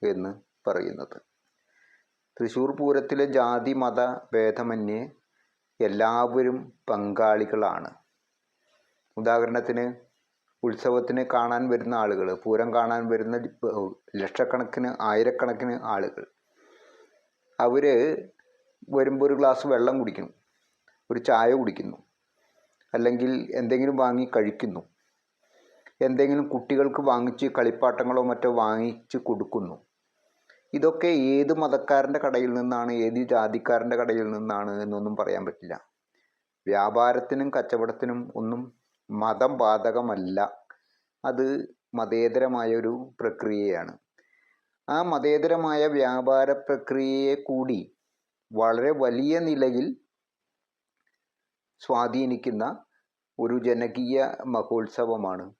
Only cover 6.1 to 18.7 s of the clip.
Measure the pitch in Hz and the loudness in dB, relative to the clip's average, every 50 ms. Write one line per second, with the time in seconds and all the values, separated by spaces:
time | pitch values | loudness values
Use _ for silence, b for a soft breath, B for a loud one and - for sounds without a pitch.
6.1 | 117 120 120 120 117 131 127 123 127 131 - - - _ _ - 113 101 101 101 | 2 2 2 2 2 2 2 2 0 -2 -6 -12 -18 _ _ -4 -4 -2 -4 -4
7.1 | 101 95 113 107 107 107 107 107 - 107 107 95 85 85 82 - - - _ _ | 0 2 2 4 4 2 0 0 0 0 0 0 -2 -4 -8 -12 -16 -20 _ _
8.1 | _ _ _ _ _ _ _ _ _ _ _ _ _ _ _ _ _ _ _ _ | _ _ _ _ _ _ _ _ _ _ _ _ _ _ _ _ _ _ _ _
9.1 | _ - 110 117 117 117 117 117 117 123 117 - 120 120 120 123 120 - - _ | _ -2 2 2 4 4 2 2 0 -2 -2 -2 -2 -2 -2 -4 -6 -10 -16 _
10.1 | _ _ _ _ _ _ _ _ _ _ - 120 107 - - 135 123 123 123 - | _ _ _ _ _ _ _ _ _ _ -4 -4 -4 -2 0 0 2 2 0 0
11.1 | 123 127 131 123 127 120 120 120 120 120 127 127 120 117 110 117 120 117 107 104 | -2 -2 -2 0 0 0 2 0 0 0 0 0 0 0 0 -2 -2 0 0 0
12.1 | 101 95 95 92 92 92 - 110 110 107 117 117 104 120 117 113 117 117 117 113 | 0 0 -2 -2 -4 -4 -2 0 2 2 2 2 0 0 0 0 0 -2 -2 0
13.1 | 113 110 110 113 117 120 120 - - _ - 117 104 104 98 95 95 - _ _ | -2 -2 -2 -2 -4 -4 -6 -8 -8 _ -6 -4 -4 -4 -6 -6 -8 -12 _ _
14.1 | - 101 98 95 - - 127 - - 123 123 113 - 131 123 123 120 - - 107 | -8 -6 -6 -4 -2 -2 -2 0 -2 -4 -4 -6 -6 -6 -6 -4 -4 -4 -2 0
15.1 | 107 107 113 120 123 127 127 123 117 107 127 123 120 120 - 113 107 98 98 - | 2 2 2 2 0 0 -2 -2 -2 -4 -6 -6 -6 -6 -6 -4 -4 -4 -4 -4
16.1 | - - - - _ _ _ b b b b b b b b b b b b b | -6 -10 -14 -16 _ _ _ b b b b b b b b b b b b b
17.1 | b b b b _ _ _ _ _ - 123 120 123 139 143 143 135 117 131 156 | b b b b _ _ _ _ _ 0 2 2 4 4 4 6 6 4 4 2
18.1 | 156 - - - _ _ _ _ _ _ _ _ | 0 -2 -6 -12 _ _ _ _ _ _ _ _